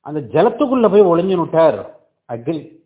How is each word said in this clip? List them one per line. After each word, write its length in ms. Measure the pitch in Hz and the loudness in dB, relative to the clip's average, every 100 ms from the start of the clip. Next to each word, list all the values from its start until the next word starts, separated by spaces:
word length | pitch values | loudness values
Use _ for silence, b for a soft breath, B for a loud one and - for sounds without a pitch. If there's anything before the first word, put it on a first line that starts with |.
அந்த 200 | - 151 | -10 -10
ஜலத்துக்குள்ள 680 | 131 156 214 233 294 262 220 | -4 0 0 0 -2 2 2
போய் 120 | 196 | 4
ஒளிஞ்சு 360 | 196 170 185 185 | 4 2 0 -2
நுட்டார் 520 | 160 160 160 107 - - _ _ _ | -2 2 2 2 -8 -20 _ _ _
அக்னி. 540 | 120 117 160 - - | -12 -8 -10 -10 -20